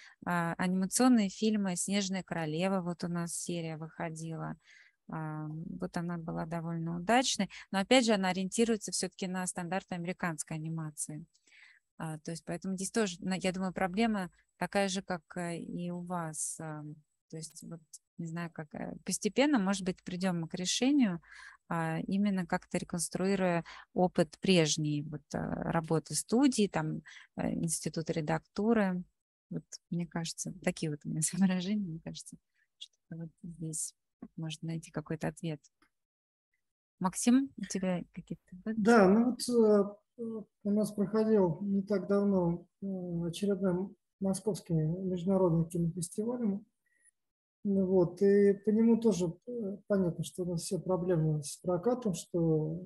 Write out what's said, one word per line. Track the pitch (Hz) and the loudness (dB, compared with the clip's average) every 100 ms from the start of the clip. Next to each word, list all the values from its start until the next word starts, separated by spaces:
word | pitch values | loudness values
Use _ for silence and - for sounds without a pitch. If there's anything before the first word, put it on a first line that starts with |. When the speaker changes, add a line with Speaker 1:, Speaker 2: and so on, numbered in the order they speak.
| - - - | -20 -10 -4
Speaker 1:
а, | 175 170 - | -2 0 -2
анимационные | 185 185 190 - 254 240 196 | 0 0 0 4 6 6 4
фильмы | - 214 214 196 175 | 0 0 2 0 -2
«Снежная | - 202 190 190 | -2 0 0 -4
королева», | - 170 156 156 190 190 | -4 -4 -2 0 0 0
вот | 175 170 | -2 -4
у | 175 | -4
нас | 170 170 - | -4 -4 -6
серия | - 175 160 156 | -6 -4 -4 -6
выходила, | 160 - 170 160 160 160 156 160 _ - - _ - | -10 -8 -8 -6 -8 -6 -8 -10 _ -20 -20 _ -12
а, | 160 156 156 156 156 170 180 | -8 -6 -6 -8 -8 -10 -8
вот | 185 180 | -6 -6
она | 170 170 | -6 -6
была | 165 165 170 | -6 -6 -6
довольно | 170 165 165 165 175 | -6 -6 -6 -6 -4
удачной, | 175 240 254 - 185 - - | 2 2 2 -2 -4 -6 -6
но, | 190 | -2
опять | 196 240 226 | 4 4 4
же, | |
она | 202 185 | 2 2
ориентируется | 185 190 - 233 220 - | -2 -2 0 2 0 -2
всё-таки | - 185 - 185 | -4 -6 -6 -6
на | 185 185 | -4 -4
стандарты | - 170 190 - 180 | -6 -4 -4 -4 -6
американской | 170 185 175 156 - 160 | -6 -4 -4 -4 -6 -6
анимации. | 160 165 156 151 - 151 165 _ _ - - _ _ - | -6 -6 -6 -8 -10 -10 -14 _ _ -20 -20 _ _ -12
А, | 165 156 | -10 -10
то | 165 | -10
есть | 165 - | -10 -8
поэтому | 170 190 185 | -8 -6 -6
здесь | 190 | -4
тоже, | 233 208 175 | -2 -2 -2
на-, | 185 185 | -4 -2
я | 190 | 0
думаю, | 185 185 | -2 -4
проблема | - 185 185 233 208 175 _ _ - | -2 -2 2 0 0 -4 _ _ -8
такая | 180 202 196 | -2 0 0
же, | 185 | -2
как, | - 180 - 180 | -4 -6 -8 -8
э, | 170 170 | -6 -6
и | - 175 175 | -6 -6 -6
у | 175 | -6
вас. | 175 180 160 160 - - | -6 -4 -4 -6 -8 -8
А, | 160 151 151 151 _ _ _ | -10 -10 -12 -14 _ _ _
то | 160 | -12
есть, | 160 - | -12 -14
вот, | - 165 _ - _ - | -14 -16 _ -20 _ -12
не | 165 | -8
знаю, | 165 170 | -6 -8
как, | - 156 | -10 -12
э, | - - - | -10 -10 -10
постепенно, | - 185 214 233 285 262 | -8 -4 -2 2 4 4
может | 190 196 | 2 0
быть, | 185 - | -2 -6
придём | - 180 185 175 | -6 -2 0 0
мы | 160 | -4
к | |
решению, | 185 180 - 254 294 220 175 - - - - - | -6 -2 2 4 6 4 2 -8 -20 -20 -16 -4
а, | 170 160 165 - | -2 0 -2 0
именно | 196 208 190 170 | 2 2 2 0
как-то | 185 - 180 | -4 -2 -4
реконструируя | - 175 - 170 185 196 185 170 - - - | -4 -4 -4 -2 0 2 2 2 -2 -12 -8
опыт | - 180 - 170 - | 0 2 4 0 2
прежний, | 190 180 156 160 151 147 | 4 6 6 2 0 -2
вот, | 151 147 - | -4 -10 -8
э, | - | -6
работы | - - - 165 160 160 - 151 | -4 -4 0 0 2 0 0 -6
студии, | - 233 285 247 202 | 0 4 4 4 0
там, | 165 156 156 - - - - | 0 -2 -4 -10 -20 -16 -4
э, | - | -4
института | - 170 - 160 165 156 | -2 -2 -2 -4 -4 -4
редактуры. | 165 151 160 - - 214 226 196 180 180 _ _ _ - | -4 -2 -2 -4 -2 2 4 2 0 -6 _ _ _ -10
Вот, | 170 - - - | -10 -10 -18 -6
мне | 170 175 | -4 -2
кажется, | 170 165 - 165 175 | -4 -6 -8 -10 -6
такие | 165 - 160 | -4 -4 -4
вот | 147 156 | -6 -6
у | |
меня | 156 156 | -4 -2
<laughs> | 175 190 185 | 2 2 2
соображения, | 180 214 185 | -2 -4 -4
мне | 165 | -8
кажется, | - 160 - - _ _ _ - | -10 -14 -14 -20 _ _ _ -20
что | - _ - 165 | -20 _ -16 -12
вот | 160 _ | -12 _
здесь | 170 160 160 156 - - _ - - - | -16 -10 -8 -6 -8 -12 _ -20 -18 -10
можно | 160 156 165 | -8 -8 -6
найти | 165 - | -8 -8
какой-то | 156 151 160 160 | -10 -8 -6 -6
ответ. | 156 165 151 _ _ _ _ _ _ _ _ _ _ _ _ _ - | -6 -8 -8 _ _ _ _ _ _ _ _ _ _ _ _ _ -4
Максим, | 185 - 247 262 277 - | -4 0 4 4 4 -6
у | |
тебя | 196 190 185 180 - | -8 -4 -2 -2 -4
какие-то | - - 170 _ 185 | -14 -12 -14 _ -12
выводы? | 220 226 | -8 0
Speaker 2:
Да, | 208 233 190 | 6 8 8
ну | 214 247 | 6 4
вот, | - - 240 214 202 196 - _ - | 0 0 4 6 6 4 -4 _ -12
э, | 226 220 - _ | -10 -10 -12 _
у | 208 | 0
нас | 208 208 | 0 0
проходил | - 196 220 220 214 180 - | 0 0 2 4 6 4 2
не | 202 196 | 0 0
так | 196 202 180 | 0 -2 2
давно, | 202 202 190 170 170 - - | 2 4 4 2 0 -6 -10
э, | 196 190 180 170 170 | -8 -6 -4 -4 -4
очередной | 160 202 190 190 180 196 - _ - | -2 0 2 2 0 -2 -10 _ -4
московский | 196 190 214 170 - | -2 -2 -2 -4 0
международный | 160 156 180 190 180 175 190 185 165 160 | 0 2 0 -2 -2 2 4 4 4 0
кинофестиваль. | 175 170 175 165 - 226 247 214 196 - _ _ _ _ _ _ _ _ _ | 0 -2 -2 -6 -4 -4 -2 -2 -2 -6 _ _ _ _ _ _ _ _ _
Ну | 202 196 185 | 0 2 4
вот, | 190 175 - | 4 4 4
и | 202 202 202 196 | 6 8 6 4
по | - | 2
нему | 214 226 226 | 4 6 6
тоже, | 226 170 175 - - | 4 2 0 -2 -8
э, | 240 196 196 - | -6 -6 -6 0
понятно, | 196 180 170 | 2 2 0
что | 165 - | -6 -4
у | 175 | -4
нас | 170 | -4
все | - 180 | -4 -4
проблемы | 165 180 175 170 156 151 | 0 0 2 2 2 0
с | 143 - | -4 -8
прокатом, | 180 175 240 247 220 | -2 0 0 0 -2
что, | 165 - 175 165 156 156 170 | -4 -4 0 2 2 0 -6